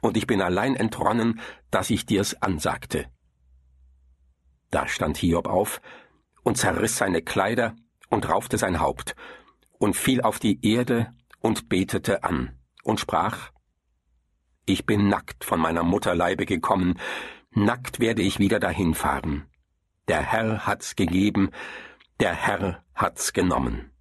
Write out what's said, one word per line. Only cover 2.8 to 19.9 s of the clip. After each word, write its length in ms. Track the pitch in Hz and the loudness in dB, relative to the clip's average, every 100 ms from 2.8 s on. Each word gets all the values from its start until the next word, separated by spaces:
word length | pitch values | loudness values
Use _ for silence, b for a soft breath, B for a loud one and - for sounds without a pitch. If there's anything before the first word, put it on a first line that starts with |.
| - 78 - _ _ _ _ _ _ _ _ _ _ _ _ _ _ _ _ | -4 -6 -6 _ _ _ _ _ _ _ _ _ _ _ _ _ _ _ _
Da 160 | 76 67 | -4 -2
stand 300 | - 82 76 | -2 -2 0
Hiob 300 | 87 82 - | 2 2 2
auf 340 | 90 - - B B B B _ _ | 0 0 -4 B B B B _ _
und 140 | - 107 | -2 0
zerriss 380 | 101 90 110 - | 0 2 0 0
seine 260 | 98 82 | 0 0
Kleider 540 | - - 98 120 117 - _ _ _ | -2 0 0 2 0 -4 _ _ _
und 200 | 110 - | -2 2
raufte 280 | 95 - 107 | 0 0 0
sein 220 | 98 85 | 0 2
Haupt 360 | 76 64 - - B B B B _ _ | 0 -2 -10 -14 B B B B _ _
und 200 | 107 - | 0 2
fiel 240 | - 127 | 2 2
auf 180 | 110 - | 2 0
die 260 | 110 98 104 | 0 2 2
Erde 480 | 113 123 120 117 - _ _ | 2 2 0 -2 -8 _ _
und 260 | 113 107 - | 0 0 0
betete 560 | 92 95 98 101 98 | 0 0 -2 0 0
an 340 | 92 80 62 - _ _ | 0 -2 -4 -10 _ _
und 180 | - 110 | -4 -2
sprach, 500 | - 82 92 - - _ _ _ _ _ _ _ _ _ _ _ - | 0 0 0 -4 -14 _ _ _ _ _ _ _ _ _ _ _ 0
„Ich 200 | 95 - | 0 2
bin 240 | 104 101 | 2 4
nackt 340 | 98 - - | 2 -2 -14
von 160 | - 90 | -2 2
meiner 240 | 80 82 | 2 2
Mutter 320 | 85 101 101 87 | 2 2 2 2
Leibe 300 | 87 95 - | 2 0 -2
gekommen, 520 | 90 - 98 90 90 B B B B B | -2 2 2 2 0 B B B B B
nackt 480 | - 101 123 127 - | 0 2 0 -6 -2
werde 220 | 113 107 | 0 2
ich 180 | 95 - | 0 2
wieder 220 | 101 107 | 2 4
dahin 320 | 92 82 87 | 0 0 0
fahren. 540 | 80 76 69 73 73 - _ _ _ _ | 0 -2 -2 -4 -6 -8 _ _ _ _